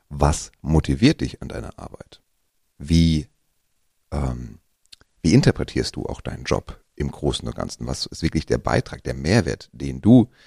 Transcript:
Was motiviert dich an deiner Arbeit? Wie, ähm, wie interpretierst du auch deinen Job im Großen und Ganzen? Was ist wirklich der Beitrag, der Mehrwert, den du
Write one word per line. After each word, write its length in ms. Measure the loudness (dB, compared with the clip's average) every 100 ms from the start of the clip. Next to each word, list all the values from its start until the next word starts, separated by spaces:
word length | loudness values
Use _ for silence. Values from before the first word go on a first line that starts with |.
| _
Was 440 | 0 2 2 -6 _
motiviert 580 | 0 2 2 2 2 2
dich 220 | -4 -8
an 60 | -12
deiner 300 | -12 -12 -14
Arbeit? 440 | -18 -18 -20 _ _ _ _ _ _ -14
Wie, 500 | 0 4 4 2 -2 _ _ _ _ _ _ _ _
ähm, 480 | -6 -4 -6 -10 -18 _ _ _ -20 _ _
wie 120 | 4
interpretierst 600 | 6 6 2 -2 -4 -4 -6
du 100 | -8
auch 140 | -10
deinen 240 | -10 -10
Job 360 | -4 -4 -4 -16 _ -8
im 140 | -8
Großen 360 | -4 -4 -4 -6
und 80 |
Ganzen? 320 | -8 -10 -8 -8
Was 200 | -8 -10
ist 160 | -6
wirklich 240 | -4 -2 -2
der 120 | -2
Beitrag, 460 | 0 -2 -2 -8
der 100 | -10
Mehrwert, 540 | -6 0 2 2 -4 -12
den 280 | -10 -8 -2
du 300 | 6 6 6 _